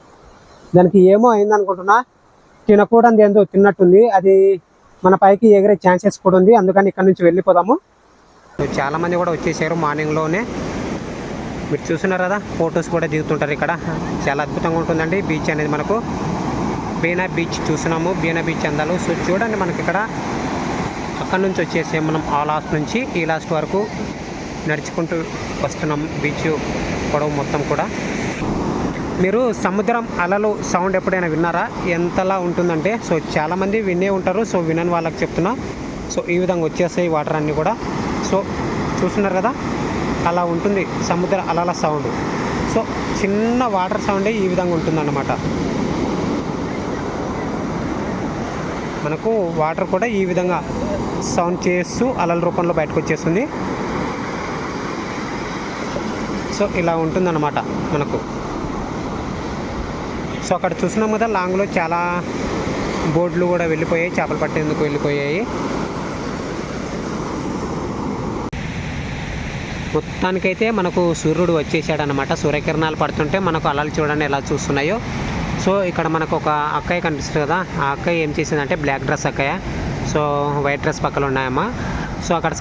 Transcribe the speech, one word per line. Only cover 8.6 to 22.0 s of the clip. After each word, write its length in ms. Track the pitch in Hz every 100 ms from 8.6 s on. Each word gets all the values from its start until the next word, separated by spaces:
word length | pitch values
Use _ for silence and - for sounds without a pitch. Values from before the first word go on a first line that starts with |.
| 143 -
చాలా 200 | 139 156
మంది 120 | 175 175
కూడా 100 | 175 156
వచ్చేసారు 400 | 170 151 156 170
మార్నింగ్లోనే. 580 | 151 147 151 151 156 180 240 - - - - - - - - - - - -
మీరు 140 | 147 -
చూస్తున్నారు 340 | 160 190 180 180
కదా, 100 | 208 202 196
ఫొటోస్ 320 | 165 170 160 170
కూడా 120 | 160
దిగుతుంటారు 400 | 156 151 151 143 147
ఇక్కడ. 140 | 147 165 - 160 - - 147
చాలా 160 | 139 147
అద్భుతంగా 320 | 143 170 165
ఉంటుందండి 380 | 160 160 160 196 156
బీచ్ 200 | 156 165
అనేది. 180 | 151 151 147
మనకు 200 | 151 220 226 - - - - - - - - -
బీనా 220 | 165 180 185 156
బీచ్ 200 | 160 156 151
చూస్తున్నాము, 420 | 151 170 165 170 180
బీనా 200 | 165 165 165
బీచ్ 160 | 156 156
అందాలు. 240 | 147 156 180 -
So 80 | 160 147
చూడండి, 320 | 190 226 214
మనకి 160 | 180 156 175
ఇక్కడ 120 | 185 220 - - - - - - - - - - -
అక్కడ 160 | 139 185 190
నుంచి 140 | 185
వచ్చేసే 360 | 160 175 156 160